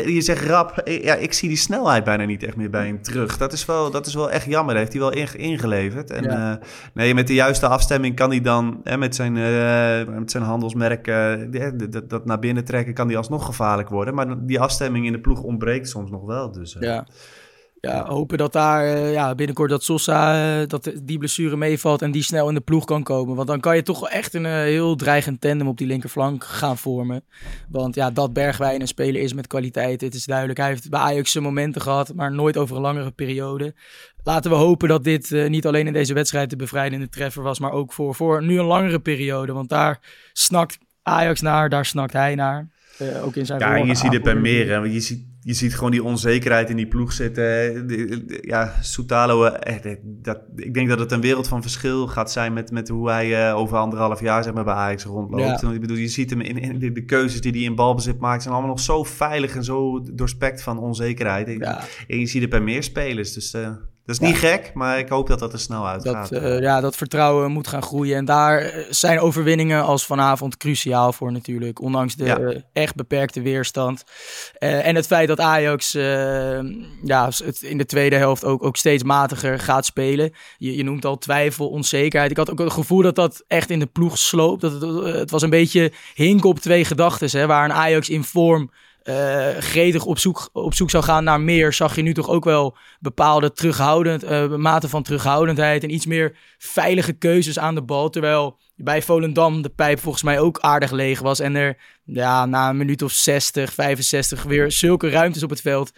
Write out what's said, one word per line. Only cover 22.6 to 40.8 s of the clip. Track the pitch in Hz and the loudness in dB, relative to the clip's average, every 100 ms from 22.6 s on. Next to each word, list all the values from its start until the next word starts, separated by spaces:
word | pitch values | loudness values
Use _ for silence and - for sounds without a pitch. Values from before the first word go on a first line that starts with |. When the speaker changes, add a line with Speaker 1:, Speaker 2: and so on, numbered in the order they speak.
Speaker 2:
ploeg | 131 160 - | 2 0 2
kan | 151 | -2
komen. | 139 135 127 127 | 0 -2 -2 -2
Want | 135 | -2
dan | 147 | 0
kan | 165 165 | 2 2
je | |
toch | 160 175 - | 2 -4 -4
echt | - 226 | -6 -4
een, | 170 165 | -6 -4
eh, | |
heel | 160 151 156 165 156 | -2 0 2 2 0
dreigend | 131 147 143 131 | 2 2 2 -2
tandem | 147 147 139 | 0 0 -2
op | 123 | -2
die | 131 | -4
linkerflank | 131 127 - 135 143 | -4 -6 -2 -2 -2
gaan | - - 147 123 | -8 -4 -4 -2
vormen. | 135 127 123 123 - - - - - | -4 -4 -4 -6 -10 -16 -14 -12 -8
Want | 135 127 123 | -6 -4 -2
ja, | 131 | -2
dat | 120 139 | 0 -2
Bergwijn | 120 143 131 135 135 | 0 -2 0 -2 -2
een | 131 | -4
speler | - 135 131 | -2 -2 0
is | 135 | -2
met | 135 131 | -4 -6
kwaliteit, | 135 127 123 127 127 | -6 -4 -2 -2 -2
het | 131 | -6
is | 123 113 | -8 -4
duidelijk. | 135 131 127 | -4 -2 -2
Hij | 139 | -2
heeft | 135 120 | -2 -4
bij | 143 | -2
Ajax | 139 143 139 | 0 0 0
zijn | 160 | -2
momenten | 143 139 147 143 | -2 -2 -2 -4
gehad, | 135 139 143 175 | -2 0 -2 -4
maar | 143 | -4
nooit | 143 151 151 | 0 0 2
over | 139 131 | -2 -2
een | |
langere | 139 147 135 | -2 -2 -6
periode. | - 135 131 135 139 147 147 - - - - | -6 -6 -4 -6 -6 -8 -10 -20 -20 -20 -8
Laten | - 160 170 | -2 0 4
we | 156 | 6
hopen | 165 175 165 | 6 6 4
dat | 156 | 4
dit, | 135 156 - | 4 0 0
eh, | 151 147 | 0 0
niet | 156 156 | 2 2
alleen | 147 151 | 2 2
in | |
deze | 151 135 | 0 0
wedstrijd | 139 147 147 139 | 0 0 0 -2
de | 135 | -4
bevrijdende | 127 139 139 135 135 | -6 -4 -4 -4 -8
treffer | - 139 147 | -8 -8 -6
was, | 135 131 | -6 -4
maar | 139 | -4
ook | 143 135 | -4 -6
voor, | - 143 131 | -6 -6 -2
voor | 165 156 | 0 2
nu | 160 180 | 2 2
een | 170 | 2
langere | 175 190 165 | 2 2 0
periode. | - 143 139 135 135 | 0 -2 -2 -2 -4
Want | 131 131 | -6 -2
daar | 151 151 143 - - - | 2 2 0 -8 -20 -10
snakt | - - 180 170 - | -2 2 2 2 -4